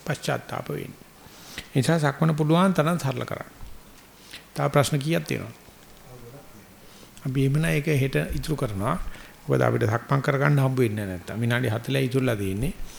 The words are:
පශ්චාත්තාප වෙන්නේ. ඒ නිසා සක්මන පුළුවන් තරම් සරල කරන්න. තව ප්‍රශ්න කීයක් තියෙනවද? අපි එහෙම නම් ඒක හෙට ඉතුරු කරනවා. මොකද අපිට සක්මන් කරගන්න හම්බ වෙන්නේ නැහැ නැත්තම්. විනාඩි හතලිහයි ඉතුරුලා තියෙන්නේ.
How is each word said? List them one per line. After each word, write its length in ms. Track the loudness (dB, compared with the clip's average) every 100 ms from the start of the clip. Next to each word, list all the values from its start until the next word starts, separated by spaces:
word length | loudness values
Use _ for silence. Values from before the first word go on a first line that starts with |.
පශ්චාත්තාප 680 | -6 -4 -2 -4 -4 -8 -6
වෙන්නේ. 300 | -6 -8 -14 -20 -20 -20 -20 -16 -16 -2
ඒ 120 | 0
නිසා 220 | 2 4
සක්මන 360 | 2 2 2 2
පුළුවන් 380 | 4 4 4
තරම් 240 | 4 2 0
සරල 260 | -2 -4
කරන්න. 280 | -4 -8 -10 -14 -16 -16 -18 -20 -20 -20 -20 -20 -10
තව 180 | -4 2
ප්‍රශ්න 300 | 2 2 0
කීයක් 260 | 0 -2 -2
තියෙනවද? 300 | -6 -6 -14 -20 -20 -20 -20 -20 -20 -18 -20 -20 -20 -20 -20 -20 -20 -20 -10
අපි 200 | -4 2
එහෙම 160 | 2 4
නම් 100 | 2
ඒක 200 | 2 2 2
හෙට 220 | 2 0 0
ඉතුරු 240 | -2 -2 -2
කරනවා. 420 | -2 -2 -2 -2 -4 -8 -14 -10
මොකද 200 | 0 2
අපිට 240 | 4 4 2
සක්මන් 360 | 0 0 0
කරගන්න 380 | 2 2 4 4
හම්බ 200 | 4 2
වෙන්නේ 260 | 2 0 -4
නැහැ 120 | -6
නැත්තම්. 220 | -6 -2
විනාඩි 300 | 0 0 0
හතලිහයි 360 | -2 -2 -2 0
ඉතුරුලා 300 | 0 0 0
තියෙන්නේ. 380 | -2 -2 -2 -4 -8